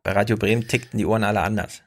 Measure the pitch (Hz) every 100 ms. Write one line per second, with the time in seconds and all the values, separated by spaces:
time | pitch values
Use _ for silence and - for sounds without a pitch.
0 | 92 98 107 107 101 117 117 123 - 110
1 | 87 110 104 104 87 107 - -